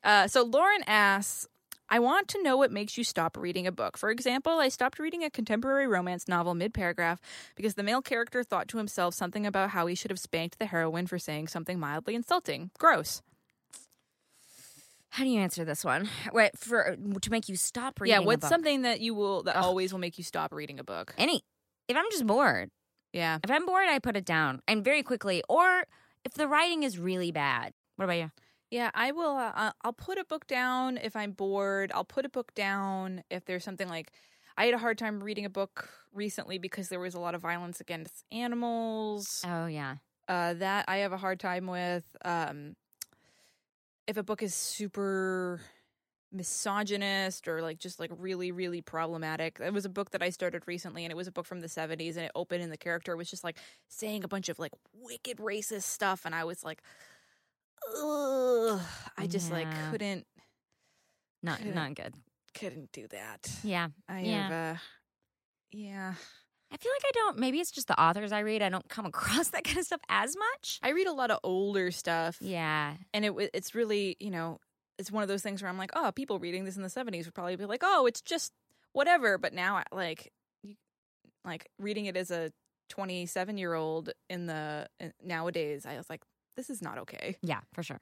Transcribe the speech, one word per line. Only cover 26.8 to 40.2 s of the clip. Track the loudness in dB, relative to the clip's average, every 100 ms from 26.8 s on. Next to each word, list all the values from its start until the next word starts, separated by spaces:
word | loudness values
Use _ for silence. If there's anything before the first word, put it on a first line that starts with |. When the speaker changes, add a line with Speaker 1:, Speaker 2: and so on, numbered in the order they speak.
Speaker 2:
is | 0 0
really | -2 0 0
bad. | 0 2 0 -2 -12 _
What | -4 0
about | 0
you? | -2 _ _ _ _
Speaker 1:
Yeah, | -2 -2
I | 0 0
will, | 0 0 0
uh, | -2
uh, | 0 -2 0
I'll | -4
put | -4 -4 -4
a |
book | -4 -6 -2
down | 0 2 2 0 -2
if | -4
I'm | -4 -6
bored. | -2 -2 0 2 0 0
I'll | -2
put | -2 -4
a | -4
book | -4 -6 -4
down | -2 0 -2 -2 -4 -8 -8
if | -10
there's | -6 -6
something | -6 -6 -4
like, | -6 -8 _ _ _ _ 2
I |
had | 4
a | 4
hard | 2 0
time | -2 -4
reading | -4 -6
a | -6
book | -4 -4 -4 -14 -14 _
recently | -6 -6 -4 -8 -6
because | -6 -8 -6
there | -6
was | -6
a | -4
lot | -4 -4
of |
violence | -2 -4 -4 -10
against | -8 -8 -8 -16 -12
animals. | -4 -2 -2 -2 -2 -2 -2 -2 -4 -4 -6 -2
Speaker 2:
Oh, | -2 -2
yeah. | -4 -6 -8 _ _